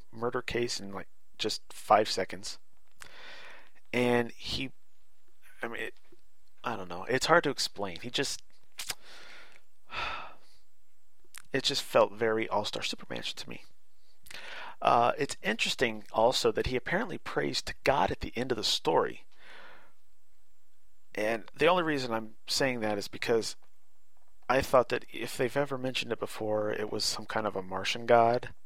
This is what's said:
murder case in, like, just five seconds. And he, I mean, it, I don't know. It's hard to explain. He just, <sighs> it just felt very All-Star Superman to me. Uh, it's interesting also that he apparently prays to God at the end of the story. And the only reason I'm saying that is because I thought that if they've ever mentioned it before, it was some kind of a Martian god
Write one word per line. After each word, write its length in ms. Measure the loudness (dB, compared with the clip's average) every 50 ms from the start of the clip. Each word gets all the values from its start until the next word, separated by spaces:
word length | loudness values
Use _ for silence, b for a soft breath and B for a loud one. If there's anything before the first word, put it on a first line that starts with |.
| -2 -8
murder 320 | -4 -2 -2 0 0 0 -2
case 360 | 0 0 0 0 0 0 -4
in, 120 | -4 -6
like, 160 | -6 -6 -6 -8 -8 -8 -8 -8 -6 -2
just 220 | -2 0 0 -2 -4 -8
five 400 | -8 -8 6 8 8 8 8 4
seconds. 480 | 2 0 -2 -2 -4 -6 -6 -6 -6 -6 -8 -8 -8 -8 -8 -8 -8 -8 B B B B B B B B B B B B B B B B B -2
And 400 | 0 2 4 6 4 4 4 2
he, 400 | -4 -6 -4 -4 -2 -2 -2 -4 -4 -8 -8 -8 -8 -8 -8 -8 -8 -8 -8 -8 -8 -8 -8 -8 -6 -6 -6
I 40 | -4
mean, 140 | -4 -4
it, 120 | -4 -4 -6 -8 -8 -8 -8 -8 -8 -8 -8 -8 -8 -8 -8 -4 -2
I 120 | -2 -2
don't 140 | -2 -4 -4
know. 160 | -4 -6 0
It's 200 | 0 2 2 6
hard 200 | 6 6 6 6
to 40 | 4
explain. 520 | 0 0 -2 -2 -2 -2 -4 -4 -4 -6
He 80 | -8 -4
just, 320 | -2 0 0 0 -2 -4 -6 -8 -8 -8 -8 -8 -8 -6 -6 -6 -6 B B B B B B B B B B B B B B B -8 -8 -8 B
<sighs> 40 | B B B B B B B B B B B B B B B B -8 -8 -8 -8 -8 -8 -8 -8 -8 -8 -8 -8 -8 -8 -6 -2 -2
it 100 | 0 2
just 180 | 2 0 0
felt 300 | -2 4 6 6 6 6
very 380 | 4 2 2 2 4 2 2 2
All-Star 340 | 2 0 0 0 -2 -2 -4
Superman 400 | -4 -4 -4 -6 -6 -6 -4 -4
to 260 | -6 -6 -6 -8 -8
me. 140 | -8 -8 -8 -8 -8 -8 -8 -8 -8 -8 -8 -8 -8 -8 B B B B B B B B B B B B
Uh, 320 | 4 6 8 8 8 6 4 2
it's 200 | 0 -2 -2 -2
interesting 600 | -2 -2 0 0 0 -2 2 2 2 2 2 -2 -6 0
also 400 | 4 6 6 6 6 6 4 4
that 160 | 4 4 2 2
he 80 | 0
apparently 420 | 0 0 2 2 0 0 0 -4 -6
prays 440 | -6 -2 0 0 0 2 0 0
to 120 | -2 -2 -6 2 4
God 260 | 4 6 6 4 4
at 80 | 2 0
the 140 | -4 -4 -2
end 160 | -2 0 0
of 60 | 0 0
the 80 | 2
story. 580 | 2 2 2 2 4 6 6 4 4 0 -4 -8 -8 B B B B B B B B B B B B B B -8 -8 -8 -8 -8 -8 -8 -8 -8 -8 -8 -8 -8 -8 -8 -8 -8 -8 -8 -8 -8 -6 -4
And 300 | 0 0 0 0 0 -2 -6 0
the 120 | 4 6 6
only 160 | 6 6 4
reason 280 | 2 2 0 0 0
I'm 200 | -2 -2 -2 -4 -8 -8 -4 -2
saying 340 | 0 2 2 2 2 2
that 160 | 0 0 0 0
is 100 | -2 -4
because 480 | -4 -4 2 4 4 4 4 0 -4 -6 -8 -8 -8 -8 -8 -8 -8 -8 -8 -8 -8 -8 -8 -8 -8 -8 0 2
I 100 | 4 4
thought 300 | 4 8 8 8 8 8
that 160 | 2 -2 -2 -4 -6
if 240 | -6 -6 -4 -2 0
they've 180 | 0 2 2
ever 220 | 0 0 0 -2 -2
mentioned 340 | -2 -2 -2 -2 -2 -2
it 80 | -2 -2
before, 500 | -2 -6 -4 -4 -2 0 2 2 2 2
it 220 | 0 0 0 -2
was 140 | -2 0 0
some 200 | 0 -2 -2 -4
kind 220 | -2 -2 0 0 2
of 80 | 0
a 60 | 0
Martian 440 | -2 -2 -4 -2 -2 -2 -2 -2 6
god 440 | 8 10 10 10 8 6 4 0 -2 -8 -8 -8